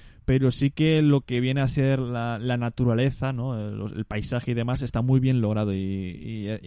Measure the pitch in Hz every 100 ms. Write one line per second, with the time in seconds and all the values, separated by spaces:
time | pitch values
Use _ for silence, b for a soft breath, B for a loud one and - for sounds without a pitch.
0 | b b - 135 131 - 139 - 156 156
1 | 151 139 - 123 127 135 131 143 135 135
2 | 123 120 117 113 123 120 120 - 123 113
3 | 135 - 135 127 131 113 104 104 101 -
4 | 110 107 - 123 127 117 117 131 131 120
5 | 123 131 131 127 107 107 107 95 95 98
6 | 92 - - 110 101 107